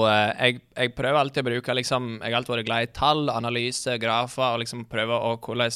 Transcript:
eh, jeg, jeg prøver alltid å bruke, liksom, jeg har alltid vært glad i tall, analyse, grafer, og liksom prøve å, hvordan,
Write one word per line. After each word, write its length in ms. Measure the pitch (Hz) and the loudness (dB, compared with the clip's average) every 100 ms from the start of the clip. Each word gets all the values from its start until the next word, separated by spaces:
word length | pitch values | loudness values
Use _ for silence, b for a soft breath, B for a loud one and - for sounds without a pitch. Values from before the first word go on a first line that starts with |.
| 110 | 4
eh, 240 | 107 107 - | 6 4 2
jeg, 220 | 123 123 - - | 0 0 -8 -4
jeg 200 | 123 120 | -4 -2
prøver 240 | 131 147 | 0 2
alltid 240 | 139 143 | 2 0
å 60 | 127 | -2
bruke, 240 | 120 123 127 | -2 -2 -2
liksom, 440 | 123 131 123 113 | 0 -2 -2 -6
jeg 80 | 113 | -2
har 80 | 120 | -2
alltid 140 | 123 120 | -2 -4
vært 100 | 110 | 0
glad 160 | 117 | 0
i 100 | 117 | -2
tall, 380 | - 139 156 143 | 0 2 2 2
analyse, 680 | 117 117 120 120 127 - 120 | 0 -2 -2 -2 -2 -2 -2
grafer, 540 | 113 113 123 - 131 117 | 0 0 0 0 0 0
og 40 | |
liksom 220 | 117 120 113 | -4 -8 -6
prøve 220 | 117 113 | -2 0
å, 240 | 117 113 117 | 0 0 -4
hvordan, 300 | - 117 120 | -4 -2 -2